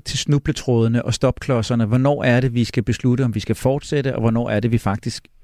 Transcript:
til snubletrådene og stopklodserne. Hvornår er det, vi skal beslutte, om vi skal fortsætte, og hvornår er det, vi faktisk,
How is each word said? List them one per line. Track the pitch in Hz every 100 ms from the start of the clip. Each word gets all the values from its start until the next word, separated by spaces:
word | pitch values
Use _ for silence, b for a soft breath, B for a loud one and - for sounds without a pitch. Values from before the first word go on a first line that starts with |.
til | - -
snubletrådene | - 143 156 147 - 117 113 120
og | -
stopklodserne. | 113 131 - - 123 107 120
Hvornår | 107 123 139 143
er | 123 123
det, | 131
vi | 120
skal | 113 -
beslutte, | 113 117 131 123
om | 127
vi | 107
skal | -
fortsætte, | 107 131 143 - 147 135
og | 123
hvornår | 113 113 120
er | 107
det, | 117
vi | 113
faktisk, | 104 104 - - - _